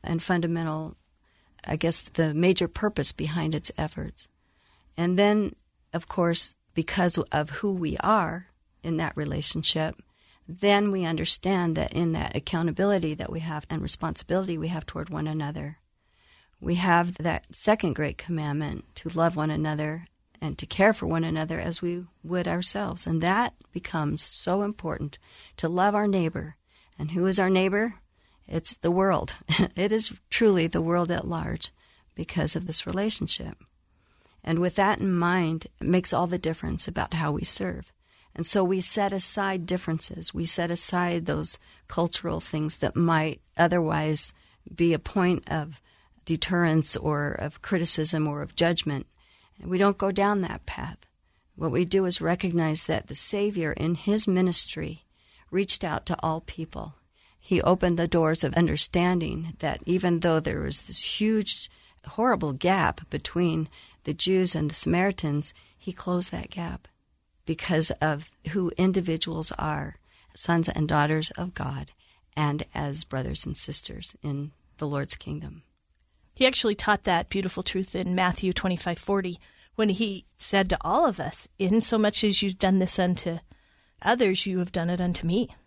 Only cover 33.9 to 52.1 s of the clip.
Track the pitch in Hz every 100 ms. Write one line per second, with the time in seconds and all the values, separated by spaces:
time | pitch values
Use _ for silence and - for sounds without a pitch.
33.9 | _ _ _ _ _ - 165 175 - 196
34.9 | - 196 175 175 185 165 160 - _ -
35.9 | 180 180 165 175 180 160 165 160 156 -
36.9 | 175 - 165 151 147 180 - 190 - -
37.9 | _ _ _ _ - 170 202 180 190 180
38.9 | 220 196 196 - - 196 190 170 180 -
39.9 | 160 - 175 165 - 170 - 170 170 -
40.9 | 180 175 175 170 151 156 - - - -
41.9 | - 170 - 165 160 - 156 156 - -
42.9 | - 170 160 156 - _ - 170 175 156
43.9 | 151 156 151 - - _ _ - - 170
44.9 | 160 - 196 180 175 - 160 151 143 _
45.9 | _ _ _ - 165 - 175 170 156 147
46.9 | - 156 147 147 - 143 - - 180 170
47.9 | - 156 160 151 147 147 - 170 170 151
48.9 | 139 - _ _ _ _ - 170 185 202
49.9 | 196 196 196 202 208 185 107 - - 170
50.9 | - _ _ _ _ _ - 156 - 180
51.9 | 190 185